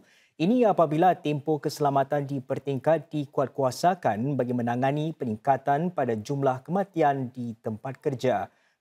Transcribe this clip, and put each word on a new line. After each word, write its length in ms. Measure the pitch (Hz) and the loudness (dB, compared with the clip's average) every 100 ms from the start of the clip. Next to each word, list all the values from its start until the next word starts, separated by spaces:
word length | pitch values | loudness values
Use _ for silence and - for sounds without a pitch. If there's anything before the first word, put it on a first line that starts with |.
| - _ _ - | -12 _ _ -2
Ini 320 | 175 254 220 | 2 4 4
apabila 480 | 175 156 156 180 175 | 4 2 4 4 4
tempoh 400 | 147 147 160 151 | 0 -2 -2 -2
keselamatan 720 | 151 - 143 139 135 147 139 | -2 -2 0 2 0 -2 -2
dipertingkat 800 | 139 - 135 143 135 151 160 - | -6 -6 -6 -4 -2 2 0 0
dikuatkuasakan 1300 | 151 139 - 131 - 127 123 175 185 127 104 135 131 | -6 -4 -2 -4 0 -2 2 0 2 0 0 0 0
bagi 160 | 123 | 0
menangani 560 | 123 120 123 135 147 160 | -2 -2 0 0 0 -4
peningkatan 800 | 156 127 107 139 131 - 143 175 | -4 -6 -4 0 0 0 0 0
pada 240 | 180 123 | -2 -2
jumlah 480 | 110 107 139 135 127 | -2 -4 -2 0 -2
kematian 720 | - 190 190 165 147 139 123 | -2 -4 -2 0 2 2 -4
di 240 | 127 120 110 117 | -8 -10 -8 -8
tempat 320 | 107 135 127 | -8 -10 -6
kerja. 480 | 151 127 127 101 95 _ _ _ | -4 0 0 0 -4 _ _ _